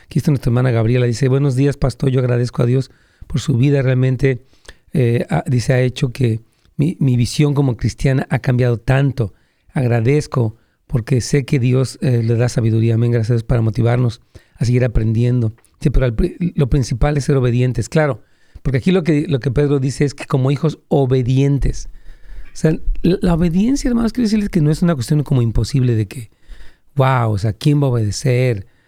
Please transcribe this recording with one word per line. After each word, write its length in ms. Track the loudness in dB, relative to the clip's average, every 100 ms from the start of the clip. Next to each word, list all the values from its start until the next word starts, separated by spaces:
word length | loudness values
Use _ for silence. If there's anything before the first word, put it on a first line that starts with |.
Aquí 160 | -6 -2
está 100 | 0
nuestra 200 | 0 0
hermana 200 | 0 2
Gabriela, 360 | 0 2 2 0
dice, 200 | 0 0
"Buenos 300 | 2 0 2
días, 200 | 0 0
pastor, 340 | -2 -2 -2
yo 100 | 0
agradezco 420 | 0 0 -2 -2
a 40 | 0
Dios 260 | 0 -2 _ _ _ -8
por 140 | -4
su 160 | -2 0
vida, 260 | 2 2
realmente", 600 | 2 2 0 2 0 -2 -6 _ -20 -20 _
eh, 340 | 0 0 0 0
ha, 140 | -2 0
dice, 260 | -2 2
"ha 80 | 2
hecho 300 | 0 0 -4
que 300 | 0 -2 -2 -6 _ _ -2
mi, 200 | -2 0
mi 160 | 0 2
visión 360 | 0 2 0
como 240 | 2 0 0
cristiana 500 | -4 -2 0 0 -2
ha 80 | -2
cambiado 400 | 0 0 0 0
tanto. 560 | 0 0 0 -2 -6 -8 _ _ _
Agradezco 840 | -4 0 0 2 0 0 -2 -2 -4 _ _ _
porque 340 | -6 -2 -2
sé 240 | 0 -2
que 140 | 0 0
Dios, 400 | 2 0 -2 -2
eh, 220 | 0 0
le 120 | 2 0
da 120 | 0
sabiduría, 460 | 0 0 2 2
amén, 160 | 2 2
gracias 200 | 0 0
a 40 |
Dios, 100 | -2
para 180 | 0 0
motivarnos 580 | 0 0 0 2 0 -4 _ -20 -20 _
a 80 |
seguir 200 | 0 2
aprendiendo". 680 | 2 0 0 0 2 0 -2 -6 _ _
Sí, 100 | 0
pero 160 | 2 2
al 80 |
pri-, 220 | 0 -2 -2 -4
lo 160 | -2 0
principal 460 | 0 0 0 0 0
es 80 |
ser 120 | 0 2
obedientes, 520 | 2 2 0 -2 -2
claro, 320 | 0 0 -2 -10 _ _ -8
porque 160 | -2 0
aquí 140 | 2
lo 100 | 2
que, 240 | 2 0 0
lo 100 | -2
que 100 | 0
Pedro 280 | 0 2 2
dice 260 | 0 0 -2
es 80 |
que 100 | -2
como 260 | -4 -2 0
hijos 280 | 0 -2 -4 _
obedientes, 1000 | 0 2 0 2 2 2 2 0 -4 -8 -14 -18 -18 -16 -14 -12
o 120 | -2
sea, 140 | -2 0 0 0
la, 160 | 0 0
la 140 | 0
obediencia, 540 | 2 0 0 0 0 0
hermanos, 260 | -2 -2
quiero 100 | -2
decirles 240 | -2 0 0
que 140 | 0
no 80 | 0
es 100 | 2
una 140 | 0
cuestión 280 | 0 0 -2
como 200 | 0 0
imposible 520 | 0 0 -2 0 0
de 140 | 0 -2
que, 220 | -8 -16 _ -20 -18 -18 -18 _ -2
"Guau, 360 | 0 2 0
o 60 | 0
sea, 140 | -2
¿quién 300 | -2 0 2
va 60 | 2
a 20 |
obedecer? 760 | 0 -2 -2 -2 0 0 -2 -8 _